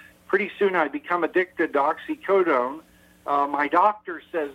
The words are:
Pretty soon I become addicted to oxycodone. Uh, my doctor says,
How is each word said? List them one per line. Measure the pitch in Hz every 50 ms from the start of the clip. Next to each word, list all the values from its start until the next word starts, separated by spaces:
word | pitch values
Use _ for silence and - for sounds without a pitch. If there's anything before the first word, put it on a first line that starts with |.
| - - - _ _ _
Pretty | - 196 208 175 - -
soon | 202 196 185
I | 180 156 143
become | - 147 - - 175 175 165
addicted | 156 - 180 185 180 - - 170 151 -
to | 147
oxycodone. | 139 147 160 - - - - - - - 196 196 185 170 147 127 123 127 143 160 - _ _ _ _ _ _ _ _ 135
Uh, | 143 143 143 143
my | 147 143 147 143
doctor | 160 170 185 214 208 214 _ - 175 151 - _
says, | - 170 151 143 135